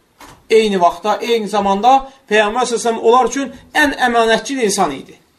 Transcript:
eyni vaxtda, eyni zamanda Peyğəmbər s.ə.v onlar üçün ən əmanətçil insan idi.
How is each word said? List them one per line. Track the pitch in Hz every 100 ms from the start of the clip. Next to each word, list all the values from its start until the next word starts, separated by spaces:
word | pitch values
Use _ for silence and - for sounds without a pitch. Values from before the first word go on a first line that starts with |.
| _ _ - - _
eyni | 220 220 190
vaxtda, | 170 170 208 208
eyni | 240 233 202
zamanda | 208 196 196 233 269 262 - _
Peyğəmbər | 214 208 233 247
s.ə.v | 233 226 220
onlar | 226 247 247
üçün | 277 269 - - 294
ən | 294 - 254
əmanətçil | 233 226 220 - 269 220
insan | 190 170 135
idi. | - - _